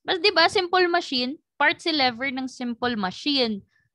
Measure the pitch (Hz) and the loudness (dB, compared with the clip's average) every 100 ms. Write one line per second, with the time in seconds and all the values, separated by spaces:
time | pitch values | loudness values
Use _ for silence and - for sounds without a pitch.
0 | - 381 403 339 339 415 359 370 349 349 | -2 0 2 4 4 2 2 2 2 0
1 | 339 254 247 302 _ _ 294 330 339 311 | -2 -4 -4 -6 _ _ 0 0 -2 0
2 | 254 226 269 262 262 - 247 233 247 226 | 0 0 -6 -6 -8 -8 -8 -4 -2 -2
3 | 185 - 294 277 233 202 - _ _ | -4 -4 -2 0 0 -2 -10 _ _